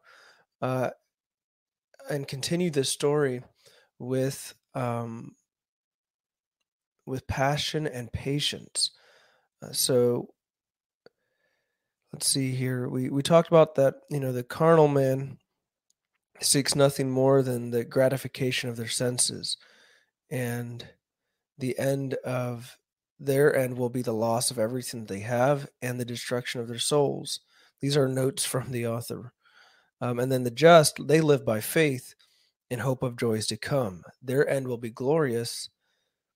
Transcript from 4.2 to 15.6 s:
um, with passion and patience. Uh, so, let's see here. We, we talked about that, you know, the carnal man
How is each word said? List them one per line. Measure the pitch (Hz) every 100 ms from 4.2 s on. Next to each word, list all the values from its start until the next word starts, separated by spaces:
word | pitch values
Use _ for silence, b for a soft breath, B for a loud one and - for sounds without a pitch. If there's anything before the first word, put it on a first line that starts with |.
| 131 135 - - _
um, | 135 123 117 117 117 - - _ _ _ _ _ _ _ _ _ _ _ _ _ _ _ _ -
with | 131 -
passion | - 135 147 - 156 151
and | 127 113
patience. | - 135 147 143 92 - - - b b b b b b _
Uh, | -
so, | 143 - 127 123 123 - _ _ _ _ _ _ _ - _ _ _ _ _ _ _ _ _ _
let's | 147 -
see | 143 131
here. | 127 127 127 123
We, | 131 127
we | 139
talked | 139 170 170
about | 170 151 -
that, | 135 - -
you | 147
know, | 131
the | 123
carnal | 120 - 165 165 147
man | 139 135 135 135 - _ _